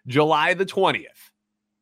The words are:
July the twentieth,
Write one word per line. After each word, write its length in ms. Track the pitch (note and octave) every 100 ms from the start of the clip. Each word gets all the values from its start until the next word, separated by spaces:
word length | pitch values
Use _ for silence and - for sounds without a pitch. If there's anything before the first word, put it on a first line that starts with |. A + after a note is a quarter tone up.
| B2
July 480 | C3+ D3+ D3+ E3
the 120 | F3+ F#3+
twentieth, 640 | G3 F3+ A2+ - - - _ _ _ _ _